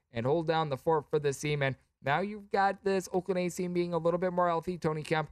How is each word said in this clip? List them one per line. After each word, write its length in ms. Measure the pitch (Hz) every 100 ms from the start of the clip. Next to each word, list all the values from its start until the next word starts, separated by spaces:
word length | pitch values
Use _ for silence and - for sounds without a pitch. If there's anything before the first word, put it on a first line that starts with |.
| _
and 140 | 117 120
hold 220 | 160 160
down 200 | 160 156
the 80 | 135
fort 320 | - 160 -
for 120 | 156
this 200 | 143 135
team. 220 | 151 147
And 140 | 139 127 _ _ 135
now 160 | 143
you've 300 | 196 208 202
got 320 | 202 196 196
this 260 | 202 190 180
Oakland 260 | 185 175 180
A's 160 | 180 -
team 180 | 180
being 220 | 175 175 170
a 40 |
little 200 | 165 175
bit 140 | 185
more 160 | 180 175
healthy. 280 | 165 160 175
Tony 280 | 165 156 147
Kemp 260 | 160 151